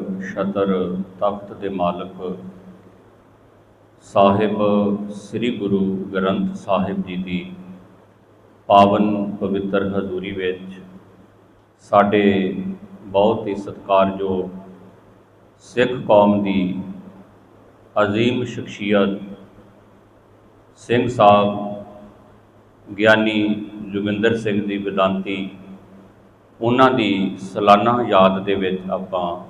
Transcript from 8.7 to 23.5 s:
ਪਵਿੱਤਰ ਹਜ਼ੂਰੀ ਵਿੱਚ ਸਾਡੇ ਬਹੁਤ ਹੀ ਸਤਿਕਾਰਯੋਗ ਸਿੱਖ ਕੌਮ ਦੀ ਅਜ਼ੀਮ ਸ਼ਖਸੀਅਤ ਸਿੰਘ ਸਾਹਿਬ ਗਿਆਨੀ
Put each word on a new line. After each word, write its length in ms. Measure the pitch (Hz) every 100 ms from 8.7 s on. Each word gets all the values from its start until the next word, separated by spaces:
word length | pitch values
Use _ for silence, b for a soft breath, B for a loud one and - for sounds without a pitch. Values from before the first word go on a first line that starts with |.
| 101 101 104 107 104 101 -
ਪਵਿੱਤਰ 500 | 98 98 98 95 95
ਹਜ਼ੂਰੀ 460 | 98 95 92 98
ਵਿੱਚ 500 | 98 92 90 92 95 - - - - - _ _ _ _ _
ਸਾਡੇ 720 | - 104 101 104 101 95 92 92 95 - - -
ਬਹੁਤ 480 | 104 98 104 113 107
ਹੀ 80 |
ਸਤਿਕਾਰਯੋਗ 1040 | 98 101 90 - 98 98 95 98 92 90 - - - - - - - _ _ _ _
ਸਿੱਖ 300 | - 120 123
ਕੌਮ 520 | 127 113 104 101 101
ਦੀ 400 | 98 95 92 - - - - - - - _ - - - - 107
ਅਜ਼ੀਮ 420 | 104 104 120 127
ਸ਼ਖਸੀਅਤ 640 | 123 117 - - 101 101 98 95 - - - - - - _ - _ _ _ _ _ _ _ -
ਸਿੰਘ 320 | - 120 117
ਸਾਹਿਬ 680 | - 104 104 101 104 104 - - - - - - - _ _ _ _ - 98
ਗਿਆਨੀ 680 | 107 107 110 107 104